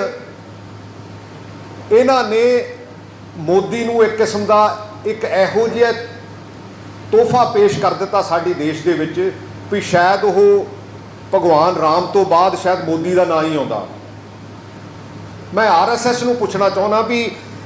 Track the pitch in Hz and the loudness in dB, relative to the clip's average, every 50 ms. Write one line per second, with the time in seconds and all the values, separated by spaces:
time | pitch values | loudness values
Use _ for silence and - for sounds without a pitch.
0 | 196 185 - - - - - - - - - - - - - - - - - - | -2 -4 -6 -10 -14 -18 -18 -20 -20 -20 -18 -18 -18 -18 -18 -18 -18 -18 -18 -18
1 | - - - - - - - - - - - - - - - - - - 208 226 | -18 -18 -18 -18 -18 -18 -18 -18 -18 -18 -18 -18 -18 -18 -18 -16 -2 2 4 4
2 | 254 254 269 254 240 208 214 226 233 247 247 240 233 - - - - - - - | 4 4 4 2 2 0 0 2 2 2 2 2 0 -4 -10 -14 -18 -18 -20 -20
3 | - - - - - - - 175 160 147 180 196 196 165 190 233 233 226 233 233 | -20 -20 -20 -20 -20 -18 -14 -8 -2 0 2 2 2 0 -2 -4 -4 0 2 2
4 | 220 214 220 - 220 - - 208 208 202 214 208 214 208 - - - - - - | 2 4 2 2 0 0 0 -2 0 2 4 4 4 4 2 -4 -10 -14 -14 -8
5 | - 214 214 - - 170 147 185 190 175 - 202 226 226 - 233 240 233 220 - | -6 -6 -6 -4 -4 -2 0 2 2 2 2 2 0 0 2 2 2 2 2 -2
6 | - - - - - - - - - - - - - - - - - - - - | -6 -12 -14 -16 -18 -18 -18 -18 -18 -20 -20 -20 -20 -20 -20 -18 -18 -18 -18 -18
7 | - - - 220 240 220 226 247 240 - - 208 208 202 202 - 202 185 175 - | -4 0 2 4 4 4 4 2 2 2 4 4 4 4 4 2 0 -2 -2 -2
8 | 190 185 - 196 185 - 165 175 165 180 175 - 147 156 156 151 147 175 170 156 | -2 -2 0 -2 0 0 0 0 0 -2 -2 -2 -2 -4 -4 -2 0 0 0 0
9 | 156 160 165 175 185 190 - - - - - - - - 202 202 - - - 175 | -2 -2 -2 -2 -2 -2 -4 -6 -10 -16 -16 -16 -8 -6 -4 -4 -2 0 2 4
10 | 175 185 196 196 202 208 175 190 208 202 202 202 185 - - - - - - - | 4 4 4 2 2 2 4 6 6 6 6 4 2 -2 -8 -16 -18 -18 -18 -18
11 | - - - - - - - 190 170 170 160 147 156 180 175 165 156 156 156 175 | -18 -18 -20 -20 -6 -2 0 2 4 4 4 6 4 4 2 2 2 2 2 2
12 | 180 - - 202 190 180 170 165 180 190 180 170 - 180 185 180 - 160 165 160 | 0 2 2 2 2 4 4 4 4 4 2 0 0 0 0 0 0 -2 -2 -2
13 | 165 180 180 180 180 165 165 160 156 160 160 147 131 110 113 104 95 - - - | -2 0 2 2 2 4 2 0 0 0 0 -2 -2 -2 -4 -6 -8 -10 -12 -16
14 | - - - - - - - - - - - - - - - - - - - - | -18 -18 -18 -18 -18 -20 -20 -18 -18 -18 -18 -18 -18 -18 -18 -18 -18 -18 -18 -18
15 | - - - - - - - - - - 180 190 220 214 180 165 180 220 240 226 | -18 -18 -16 -16 -16 -16 -16 -16 -14 -6 0 2 2 4 4 4 4 4 2 0
16 | 233 247 240 247 240 247 240 240 208 190 - 190 202 196 185 196 190 208 208 220 | 0 0 0 0 0 0 0 0 0 -2 0 2 2 2 2 2 2 2 2 2
17 | 226 226 240 233 233 208 - - - - - - - | 2 0 0 -2 -2 -2 -6 -10 -14 -16 -16 -16 -12